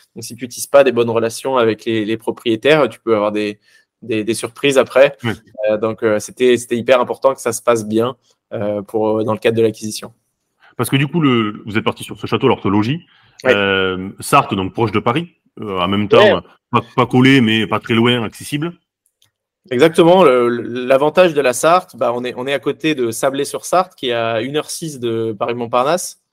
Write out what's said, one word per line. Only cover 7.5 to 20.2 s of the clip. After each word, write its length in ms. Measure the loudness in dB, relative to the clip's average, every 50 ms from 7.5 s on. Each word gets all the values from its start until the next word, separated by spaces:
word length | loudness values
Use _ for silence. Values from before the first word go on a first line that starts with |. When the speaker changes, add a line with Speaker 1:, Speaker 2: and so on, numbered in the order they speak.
| -6
Speaker 1:
se 100 | -4 0
passe 240 | 0 0 0 -2
bien, 300 | -2 -2 -2 -2 -2 -4 -10 _ _ _ _ _ _ -10
euh, 300 | -8 -6 -4 -6 -6 -8
pour, 380 | -6 -4 -2 0 0 0 0
euh, 20 | -2
dans 100 | -2 -4
le 60 | 0
cadre 180 | 0 0 2
de 60 | 2 0
l'acquisition. 500 | 0 0 -4 -10 -10 -10 -10 -14 -16 -20 _ _ _ _ _ _ _ _ _ _ _ _
Speaker 2:
Parce 140 | -6 -4 -2
que 60 | 0
du 100 | -2 -2
coup, 140 | 0 -2 0
le, 420 | 0 2 2 2 0 -2 -6 -10 -12
vous 120 | -6 -4 -2
êtes 60 | -2
parti 180 | -2 -4 -6 -10
sur 160 | -14 -14 -12
ce 80 | -8
château, 220 | -4 -4 0 2 2
l'orthologie. 540 | 0 0 0 -2 0 0 0 0 -4 -6 -8 _ _ _ _ _ _ _ 0
Speaker 1:
Ouais. 100 | 0 2
Speaker 2:
Euh, 540 | 2 2 0 0 0 0 -2 -4 -6 -8 -12 -12 -14
Sarthe, 340 | -4 2 2 2 2 2 -2
donc 180 | -4 -4 -6 -4
proche 180 | -4 -4 -2
de 80 | -2 -2
Paris. 300 | -2 0 -2 -2 -4 -8 _ _ _ _ _ -14
Euh, 180 | -12 -8 -4 -4
en 80 | -2
même 220 | 0 0 -2 0 4
temps, 100 | 4 6
Speaker 1:
Ouais. 220 | 6 6 4 2 -2 -10 _ _ _ _ -2
Speaker 2:
pas, 100 | -2 -2 -2 _
pas 100 | -2 -2
collé, 340 | 2 2 2 4 4 4 4
mais 260 | 4 2 2 0 0 -2
pas 100 | -4 -6
très 160 | -4 -2 0
loin, 280 | 2 2 2 0 0 -4
accessible. 480 | -6 -10 -12 -14 -10 -8 -8 -8 -8 -10 _ _ _ _ _ _ _ _ _ _ _ _ _ _ _ _ _ _ _
Speaker 1:
Exactement. 540 | 0 2 2 4 4 4 6 6 6 6